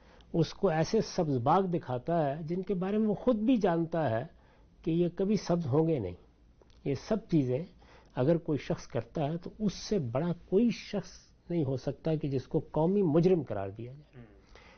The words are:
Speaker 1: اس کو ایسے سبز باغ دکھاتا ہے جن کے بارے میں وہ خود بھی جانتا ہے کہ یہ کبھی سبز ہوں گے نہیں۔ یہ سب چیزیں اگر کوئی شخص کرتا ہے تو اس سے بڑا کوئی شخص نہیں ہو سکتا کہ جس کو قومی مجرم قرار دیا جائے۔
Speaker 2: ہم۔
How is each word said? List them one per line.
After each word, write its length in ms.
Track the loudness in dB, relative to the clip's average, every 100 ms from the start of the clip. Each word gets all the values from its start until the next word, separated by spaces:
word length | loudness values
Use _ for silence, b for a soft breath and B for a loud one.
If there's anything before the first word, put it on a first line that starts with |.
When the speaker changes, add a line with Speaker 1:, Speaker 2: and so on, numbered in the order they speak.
| b b b
Speaker 1:
اس 220 | 0 0
کو 140 | 0 0
ایسے 300 | 2 2 0
سبز 360 | 0 -2 0 0
باغ 260 | 2 2
دکھاتا 640 | 2 -2 -4 -6 -2 0 0
ہے 160 | -2
جن 200 | -6 -6
کے 120 | -4
بارے 240 | -4 -2 0
میں 100 | 0
وہ 60 |
خود 220 | 2 0 2
بھی 200 | 2 4
جانتا 540 | 4 2 0 0 0
ہے 140 | 0 -4 b b b b -8
کہ 80 | -2
یہ 180 | 2 0 0
کبھی 200 | 0 0
سبز 300 | 2 0 2
ہوں 220 | 2 2
گے 100 | 0
نہیں۔ 160 | -4 -8 -18 _ -20 _ -20 -10
یہ 100 | -4 -4 -2
سب 80 | -4 2
چیزیں 280 | 2 2 -2 -4 -16 b b b
اگر 220 | 0 2 2
کوئی 220 | 0 -4
شخص 280 | -2 -6 -4
کرتا 380 | -8 -6 -4
ہے 120 | -4 -4
تو 140 | -8 -4
اس 160 | -4
سے 240 | -4 -4 -2
بڑا 340 | -2 -2 -2 -4 0
کوئی 220 | 2 2
شخص 400 | 0 -6 -8 -8 -16 -20 _ -4
نہیں 140 | -2
ہو 120 | 0 -2
سکتا 380 | -4 -4 -2
کہ 140 | -2 0
جس 180 | -4 -2
کو 120 | -4
قومی 440 | -2 0 2 2
مجرم 400 | 4 4 4 4
قرار 260 | 0 -4 -6
دیا 240 | -8 -14
جائے۔ 260 | -16 -20 -20
Speaker 2:
ہم۔ 160 | -20 -20 B B B